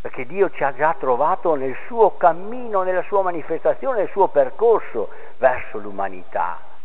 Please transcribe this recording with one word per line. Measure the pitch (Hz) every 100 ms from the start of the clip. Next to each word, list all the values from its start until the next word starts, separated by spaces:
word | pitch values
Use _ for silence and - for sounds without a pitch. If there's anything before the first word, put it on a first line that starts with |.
Perché | 117 -
Dio | 127 185 185
ci | -
ha | 139
già | 135 151 165
trovato | 139 123 151 185 180
nel | 147 135 127 -
suo | 233 208 -
cammino, | 180 165 196 247 240 202
nella | 185 185
sua | - 202
manifestazione, | 185 170 - 160 165 139 262 240
nel | 170
suo | - 185
percorso | 147 131 - 233 202 - 117 95 - - -
verso | - 104 - 110
l'umanità. | 104 98 98 92 - 101 87 82 - -